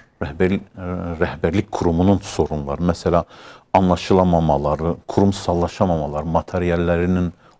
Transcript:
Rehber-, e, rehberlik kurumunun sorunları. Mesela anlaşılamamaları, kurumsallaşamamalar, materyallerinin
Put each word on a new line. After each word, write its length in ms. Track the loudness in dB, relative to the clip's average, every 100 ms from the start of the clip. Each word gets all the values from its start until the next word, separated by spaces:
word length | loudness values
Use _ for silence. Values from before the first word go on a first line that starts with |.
| _ -10
Rehber-, 320 | -6 0 0
e, 60 | 0 -6 -12 -8 -6 -6 -4
rehberlik 520 | -4 -2 -2 0 -2
kurumunun 460 | -2 0 2 4 2
sorunları. 640 | 0 -2 -2 -4 -6 -2
Mesela 440 | -2 -2 0 0 -2 -10 -20 -20 _
anlaşılamamaları, 1200 | 2 4 2 2 4 4 4 2 0 0 -2 -4 -6 -4
kurumsallaşamamalar, 1160 | 2 2 2 -2 -2 -2 0 0 0 -2 -4
materyallerinin 1120 | -2 -2 -2 -4 -2 0 0 0 0 0 -2 -6 _